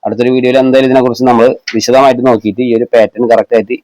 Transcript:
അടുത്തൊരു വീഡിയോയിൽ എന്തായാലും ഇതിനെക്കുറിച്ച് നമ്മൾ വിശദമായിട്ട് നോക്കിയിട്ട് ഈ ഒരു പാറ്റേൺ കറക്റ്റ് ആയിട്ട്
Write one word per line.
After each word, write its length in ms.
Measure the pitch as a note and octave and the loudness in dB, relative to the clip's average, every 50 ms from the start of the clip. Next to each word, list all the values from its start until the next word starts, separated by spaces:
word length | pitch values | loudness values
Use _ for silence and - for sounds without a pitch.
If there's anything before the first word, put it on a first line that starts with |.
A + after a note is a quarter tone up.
| - | -8
അടുത്തൊരു 280 | G#2+ A2 G#2+ B2 B2 | -8 -6 -4 -2 -2
വീഡിയോയിൽ 280 | B2+ B2+ B2 B2+ B2+ C3 | -2 0 0 0 0 0
എന്തായാലും 300 | C3 C3 B2+ C3+ C3+ C3 | 0 2 2 2 2 2
ഇതിനെക്കുറിച്ച് 360 | C3 C3 B2+ B2+ A#2 A2+ B2+ | 2 0 0 0 -2 -2 0
നമ്മൾ 220 | B2+ A#2+ A#2 A2+ B2+ - - _ - - | 0 2 2 2 2 0 -2 _ -8 -6
വിശദമായിട്ട് 480 | A2+ G#2 - B2 C3 G#2+ - A2 A#2+ A#2+ | -6 -2 0 2 2 4 2 2 2 0
നോക്കിയിട്ട് 360 | C3 A#2+ A2 - G#2+ G2 G#2+ B2+ | 0 0 0 -2 -4 -4 -4 -4
ഈ 80 | B2 A#2 | -2 0
ഒരു 100 | A2+ A#2+ - - | -2 -2 0 2
പാറ്റേൺ 320 | A#2 A2 G2 _ A2 B2 A2+ | 2 2 2 _ -4 -2 0
കറക്റ്റ് 260 | A#2 A2 G#2 _ A#2+ | 0 0 0 _ 0
ആയിട്ട് 220 | A2+ G#2+ G2+ B2 - | -2 -2 -2 -8 -12